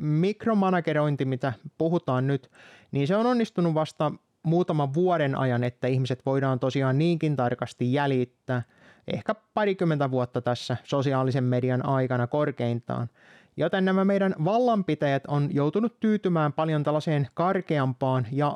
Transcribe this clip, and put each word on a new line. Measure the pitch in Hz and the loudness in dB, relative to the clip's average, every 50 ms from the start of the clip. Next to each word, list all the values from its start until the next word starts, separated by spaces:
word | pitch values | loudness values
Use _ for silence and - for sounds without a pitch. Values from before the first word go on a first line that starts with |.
mikromanagerointi, | 147 151 151 156 175 196 214 - - 226 220 202 190 185 185 175 165 165 156 151 147 151 143 131 143 | -2 0 0 2 2 0 -2 -2 -2 0 2 2 2 2 2 2 0 0 0 0 0 0 0 -2 -2
mitä | 131 131 123 - 135 113 - - 151 - | -2 -2 -2 -2 -4 -4 -6 -12 -12 -4
puhutaan | - 156 165 175 170 - - 127 127 131 | -2 0 0 0 0 0 0 0 0 0
nyt, | 135 139 135 - _ _ - - - - - - _ | 0 0 -2 -4 _ _ -20 -20 -20 -20 -20 -14 _
niin | - 139 143 | -2 -2 0
se | 143 190 | 2 2
on | 214 226 | 2 2
onnistunut | 247 254 240 226 - - - 175 170 156 | 2 2 0 0 -2 -2 0 0 0 0
vasta | 156 156 - - - 160 147 - - _ _ _ _ - | 0 -2 -2 -2 -2 -2 -2 -4 -6 _ _ _ _ -2
muutaman | 156 165 175 180 - 170 151 143 135 135 | 0 2 2 2 2 0 0 0 0 0
vuoden | 165 180 180 175 160 147 139 135 | 0 2 2 2 2 0 0 0
ajan, | 135 131 131 120 120 123 | 0 0 0 0 0 -2
että | 120 - _ - | -2 -4 _ -2
ihmiset | 127 135 131 131 120 170 - _ | 0 0 0 0 -2 -4 -4 _
voidaan | 135 135 139 139 135 131 127 | -2 0 0 2 0 0 0
tosiaan | - 131 - 143 135 131 131 | 0 -2 0 0 0 2 2
niinkin | 139 160 170 170 156 160 156 147 | 2 2 2 0 0 0 0 0
tarkasti | 127 123 123 123 - 123 120 - - 123 123 127 | 0 0 0 -2 -4 -6 -8 -6 -4 -2 0 0
jäljittää, | 143 143 139 135 127 123 123 _ _ _ - 127 123 117 - _ _ - - - _ _ - - | 0 0 0 0 0 -2 -2 _ _ _ -4 -4 -4 -4 -8 _ _ -20 -20 -20 _ _ -8 -8
ehkä | - - - 214 - _ _ _ | -4 -4 -6 -6 -6 _ _ _
parikymmentä | 220 214 202 190 196 185 165 156 143 143 131 | -2 0 0 0 0 0 0 2 0 0 0
vuotta | 131 127 123 120 - 127 | 0 -2 -2 -2 -4 -4
tässä | - 123 123 - - - 123 - - | -2 -2 -4 -4 -4 -6 -6 -6 -4
sosiaalisen | - 147 139 127 143 135 131 131 131 123 139 127 | -2 -2 0 0 2 0 2 0 0 0 0 0
median | 123 123 123 123 127 127 127 127 | 0 0 0 0 0 0 0 0
aikana | 139 135 131 131 127 127 123 120 | 0 0 0 0 0 0 -2 -2
korkeintaan. | 123 - 147 151 147 135 - 120 117 120 120 - - 123 123 117 117 - _ - - - - - _ _ | 0 0 -2 -2 -2 -2 -4 -4 -2 -2 -4 -4 -6 -6 -6 -6 -8 -10 _ -20 -20 -20 -20 -20 _ _
Joten | - 147 170 - 190 185 | -4 -2 -2 0 0 2
nämä | 190 190 190 196 | 2 2 2 2
meidän | 196 202 196 196 190 180 - 156 | 2 2 2 0 0 0 0 0
vallanpitäjät | 180 214 233 254 247 226 208 185 - 151 - 156 143 139 135 - | 0 2 2 2 2 2 0 0 -2 -2 0 0 0 0 0 -2
on | - 143 143 143 143 | -2 -2 0 0 0
joutunut | - 143 143 151 151 202 233 233 - _ | 0 0 0 0 0 0 0 -2 -2 _
tyytymään | - 220 214 208 - 185 170 160 151 147 - | 0 2 2 2 2 0 0 2 0 0 0
paljon | - 160 160 156 151 143 | 0 0 0 0 0 0
tällaiseen | 151 147 151 - 170 156 143 139 - - | 0 0 0 0 0 0 0 0 -2 -2
karkeampaan | - 170 185 196 185 175 - 160 147 131 131 123 - 139 131 131 127 123 107 | -2 0 0 0 0 -2 -2 0 0 0 0 -2 -2 0 0 0 0 -2 -2
ja | 131 139 147 147 151 | -2 -2 0 0 -2